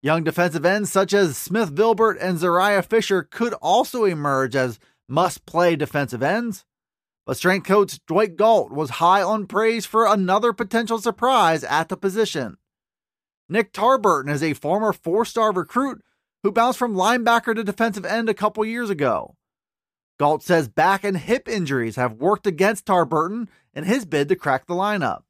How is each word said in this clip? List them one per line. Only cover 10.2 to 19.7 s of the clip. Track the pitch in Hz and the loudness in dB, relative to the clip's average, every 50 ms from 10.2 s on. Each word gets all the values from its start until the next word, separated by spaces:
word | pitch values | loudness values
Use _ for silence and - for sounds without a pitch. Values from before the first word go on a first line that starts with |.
| 190 180 190 208 220 240 220 | 2 2 2 2 2 2 0
potential | - 233 185 - 226 233 220 226 | -2 -6 -2 -2 -2 0 0 -4
surprise | 226 - 233 233 - 233 254 269 240 196 165 165 156 - | -2 -2 -4 -4 0 0 2 4 4 4 4 2 0 -2
at | - 139 151 165 - | -2 -2 -2 -2 -2
the | 190 180 | -6 -4
position. | - 196 185 214 220 - - 165 127 107 73 _ _ _ _ _ _ _ _ _ _ _ _ _ _ _ _ _ _ | -4 -4 0 0 -2 -2 -2 -6 -8 -8 -10 _ _ _ _ _ _ _ _ _ _ _ _ _ _ _ _ _ _
Nick | _ 151 220 220 - _ | _ -2 -2 -2 -2 _
Tarburton | - 208 240 269 254 202 220 170 143 131 143 | 0 2 2 2 4 4 2 2 2 0 -2
is | 147 143 151 | -4 -2 -2
a | 160 143 | -2 -2
former | - - 147 175 208 220 214 180 | -4 -2 -2 -2 0 0 -2 -2
four-star | - _ 165 170 214 233 - - 226 220 214 202 | -4 _ -2 -2 -2 -2 -2 -2 0 0 0 0
recruit | 180 170 - - 240 269 277 240 - _ _ _ _ _ _ _ _ - | -2 -4 -2 -2 -2 -2 -2 -6 -10 _ _ _ _ _ _ _ _ -4
who | 196 | -2
bounced | 196 240 226 254 254 | 2 2 2 2 0
from | - 247 240 208 | -2 -4 -4 -2
linebacker | 185 185 208 240 247 226 233 233 233 226 - 226 | 0 2 2 2 2 2 2 2 2 2 -2 -4
to | 220 226 | -2 -4
defensive | 196 202 - 226 226 190 214 180 | -6 -2 -2 -2 -2 -2 -6 -6
end | - 196 226 226 226 | -4 -4 -2 -2 -2
a | - | -2
couple | - 202 214 208 220 220 | 0 -2 -4 -2 -2 -4
years | 220 226 240 240 208 | -4 -4 -6 -4 -6
ago. | 202 147 143 127 110 82 60 - - _ _ _ _ _ _ _ | -4 -2 0 0 0 -2 -4 -8 -18 _ _ _ _ _ _ _